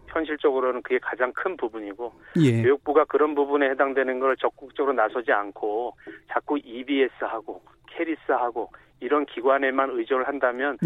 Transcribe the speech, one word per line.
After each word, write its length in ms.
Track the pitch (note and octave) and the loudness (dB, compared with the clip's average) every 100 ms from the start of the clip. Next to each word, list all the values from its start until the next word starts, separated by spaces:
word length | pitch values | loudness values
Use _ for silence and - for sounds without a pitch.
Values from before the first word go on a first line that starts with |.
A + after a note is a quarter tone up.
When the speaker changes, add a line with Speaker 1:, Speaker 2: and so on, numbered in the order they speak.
| - | -6
Speaker 1:
현실적으로는 720 | E3+ D3+ D3+ D#3 C3 B2+ B2 | -6 -4 0 2 2 0 -2
그게 180 | - B2 | -2 -2
가장 320 | - G#2 B2+ | -2 -2 -2
큰 240 | - F#3+ E3+ | -2 -6 -4
부분이고 520 | A#2 A2+ G#2 G2 A#2+ - - F3 | -6 -6 -10 -10 -12 -12 -4 4
Speaker 2:
예. 240 | C#3+ A#2 | 6 6
Speaker 1:
교육부가 420 | A#2 - - D3 | 4 2 4 2
그런 300 | D3 C3 D3+ | 4 2 2
부분에 340 | C#3+ C#3 C#3+ C#3 | 2 0 2 2
해당되는 500 | C3+ C#3 C3+ C3 B2+ | 2 0 0 -2 0
걸 160 | C3 B2+ | 0 0
적극적으로 560 | A#2+ - C3+ - C#3 | -2 -6 -10 -4 0
나서지 360 | B2+ G#2+ B2+ A#2+ | 2 0 0 0
않고 640 | A2+ G2+ - A2 G#2+ A#2+ - - - - | 0 -2 -6 -4 -4 -6 -8 -16 -20 -8
자꾸 260 | - - D3 | -6 -2 -4
이비에스하고 1040 | C3+ A#2 B2+ C#3 B2+ - A2 G#2+ G#2+ F#2 - _ - | -4 -12 -2 0 0 0 -6 -6 -10 -14 -18 _ -14
캐리스하고 840 | - E3 D#3 - C3 A#2+ A#2 G2 - _ _ | -8 -6 -4 -2 0 0 -4 -8 -12 _ _
이런 260 | B2 D3 C#3+ | -2 0 0
기관에만 640 | - B2 C3+ C3+ C3 C3+ | 0 2 2 2 0 0
의존을 360 | B2+ A2+ C3 B2+ | -2 0 0 0
한다면 520 | C#3 B2+ B2 C#3+ C3 | 0 0 0 -2 2